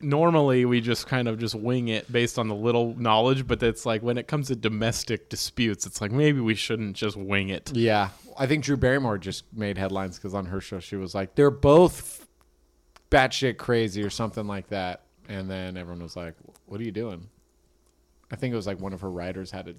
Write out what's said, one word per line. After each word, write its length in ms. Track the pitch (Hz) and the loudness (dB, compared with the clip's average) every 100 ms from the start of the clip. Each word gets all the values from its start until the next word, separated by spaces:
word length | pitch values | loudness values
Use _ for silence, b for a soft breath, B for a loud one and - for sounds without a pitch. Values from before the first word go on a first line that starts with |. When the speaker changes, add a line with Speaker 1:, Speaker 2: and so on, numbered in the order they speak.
Speaker 1:
normally 640 | 147 147 170 160 143 127 123 | 0 4 4 6 6 4 4
we 140 | 123 | 2
just 260 | 117 113 - | 2 -2 -2
kind 200 | 127 120 | -2 0
of 120 | 110 | -2
just 160 | 113 110 | -4 -4
wing 320 | 117 127 117 | -2 -2 0
it 220 | 110 - | -4 0
based 260 | 120 120 - | 0 0 0
on 100 | 110 | -2
the 80 | 104 | 0
little 380 | 117 120 117 120 | 2 2 2 0
knowledge, 500 | 117 110 123 135 131 | 4 6 6 2 0
but 140 | 113 | 0
it's 220 | 117 110 120 | 0 0 -2
like 180 | 110 | 0
when 140 | 120 120 | 0 -2
it 100 | - | -2
comes 200 | 147 131 | -4 -2
to 80 | 120 | -2
domestic 760 | 110 107 113 - - 110 - | -2 0 -2 -2 -4 -6 -6
disputes, 560 | - - - 113 101 95 | -8 -6 -2 -2 -2 -6
it's 140 | - | -6
like 100 | 104 | -2
maybe 280 | 127 151 139 | 2 4 4
we 140 | 110 104 | 0 0
shouldn't 400 | - 113 104 95 | -2 -4 -4 -4
just 220 | 107 101 | -4 -4
wing 320 | 98 98 98 | -2 -2 0
it. 220 | 92 - 120 | -6 -4 2
Speaker 2:
Yeah. 340 | 117 104 98 - - - | 4 4 2 -6 -16 -4
I 100 | 131 | 0
think 160 | 151 127 | 0 0
Drew 120 | 135 | 2
Barrymore 400 | 127 139 123 98 | 4 2 0 -2
just 280 | 95 - - | -4 -10 -10
made 240 | 113 104 95 | -6 -4 -2
headlines 420 | 95 95 95 85 | -2 -2 -6 -8
'cause 140 | 98 | -8
on 120 | 98 90 | -6 -4
her 120 | 95 | -6
show 200 | - 92 | -6 -12
she 160 | - 98 | -8 -8
was 180 | 92 101 | -4 -4
like, 200 | 95 - | -2 4
"They're 140 | 143 | 4
both 760 | 139 139 160 180 - - - - _ _ _ _ _ _ - - | 6 8 10 8 4 -12 -16 -20 _ _ _ _ _ _ -16 2
batshit 460 | 143 131 - 131 107 | 4 4 2 -2 -2
crazy," 460 | - 117 110 101 | 0 2 2 -2
or 60 | 101 | -4
something 360 | - 110 113 104 | -4 -6 -4 -6
like 200 | 98 - | -8 -6
that. 340 | 101 92 - _ _ - | -4 -4 -8 _ _ -12
And 200 | 98 95 | -10 -6
then 280 | 95 92 90 | -6 -8 -10
everyone 260 | 87 87 | -12 -12
was 140 | 85 90 | -12 -10
like, 180 | 85 - - - - | -12 -14 -20 -20 -14
"What 160 | 101 | -8
are 20 | |
you 80 | 117 | -6
doing?" 380 | 101 117 87 101 _ _ _ _ _ _ _ _ _ - | -6 -8 -10 -16 _ _ _ _ _ _ _ _ _ -14
I 40 | 110 | -8
think 160 | 131 | -4
it 20 | 117 | -4
was, 100 | 98 | -4
like, 120 | 92 | -6
one 100 | 98 | -8
of 100 | 92 | -8
her 80 | 95 | -8
writers 400 | 87 90 92 92 | -6 -6 -8 -10
had 160 | 95 | -12
it. 100 | 90 | -12